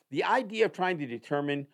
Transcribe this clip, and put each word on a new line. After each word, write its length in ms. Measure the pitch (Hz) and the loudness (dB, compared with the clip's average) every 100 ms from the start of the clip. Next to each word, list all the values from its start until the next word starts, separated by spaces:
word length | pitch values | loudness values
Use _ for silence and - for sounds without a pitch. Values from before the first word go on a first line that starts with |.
| _ | _
the 140 | 143 | -2
idea 400 | 208 247 214 220 | 2 2 0 0
of 80 | 220 | 0
trying 240 | - 185 175 | 2 0 0
to 100 | 139 | -4
determine 600 | 117 - 143 143 143 139 | -8 -2 -2 0 -2 -6